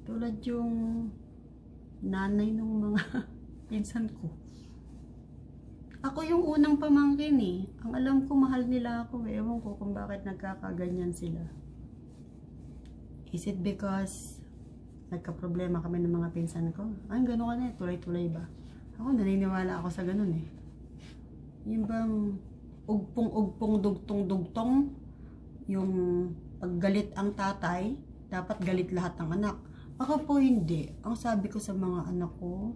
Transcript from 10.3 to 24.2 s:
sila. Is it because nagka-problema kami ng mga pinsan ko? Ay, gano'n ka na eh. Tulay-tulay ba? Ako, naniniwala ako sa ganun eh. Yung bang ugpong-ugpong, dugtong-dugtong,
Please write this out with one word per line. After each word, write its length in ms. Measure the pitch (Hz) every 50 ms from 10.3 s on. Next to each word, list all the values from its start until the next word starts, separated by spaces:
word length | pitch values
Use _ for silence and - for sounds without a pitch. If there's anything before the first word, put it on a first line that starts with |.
| 190 185 - 190 190 - - 190 180 170 180 180 180 180 180 175 170
sila. 280 | - 180 170 160 165 165 156 - - - - - - - - - - - - - - - - - - - - - - - - - - - - - - - - - - - -
Is 120 | - 170 - 208
it 120 | 196 185
because 800 | 175 202 190 - 202 196 190 196 196 185 - - - - - - - - - - - - - - - - - - - -
nagka-problema 720 | 175 170 - - 165 - 185 175 170 175 180 180 175 170 160
kami 160 | 170 175 175 175
ng 120 | 170 170
mga 160 | 170 170 170 -
pinsan 360 | 170 165 165 - 165 170 170
ko? 160 | 170 - 202 226 208 190 - -
Ay, 120 | 202 247 254
gano'n 240 | 240 240 226 233 240
ka 80 | 240 240
na 60 | 254 247
eh. 60 | -
Tulay-tulay 520 | - 185 180 180 175 - 175 175 175 175 170
ba? 120 | 160 165 170 - - - - - - - - - - -
Ako, 140 | 220 254 277
naniniwala 680 | 226 202 196 196 196 196 190 190 185 185 185 185 170 170
ako 40 | 180
sa 120 | 165 - 185
ganun 320 | 175 190 208 214 185 165
eh. 120 | 160 160 - - - - - - - - - - - - - - - - - - - - - - - - 208
Yung 160 | 220 226 214
bang 560 | 208 226 226 226 220 220 214 208 202 202 185 - - - - - - - - - -
ugpong-ugpong, 960 | 214 208 185 - - 247 226 214 - 220 208 185 - - 226 208 214 208 190
dugtong-dugtong, 1040 | 208 190 - - - 208 202